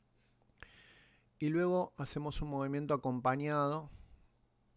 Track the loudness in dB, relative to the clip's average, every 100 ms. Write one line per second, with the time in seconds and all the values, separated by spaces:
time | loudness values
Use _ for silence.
0 | _ _ _ _ _ -20 -20 -20 -20 -20
1 | -20 _ _ -4 0 2 4 2 0 -4
2 | -6 -4 -4 -4 -2 -2 0 0 0 0
3 | 2 2 2 2 2 2 2 0 -6 -16
4 | -20 -20 -20 _ _ _ _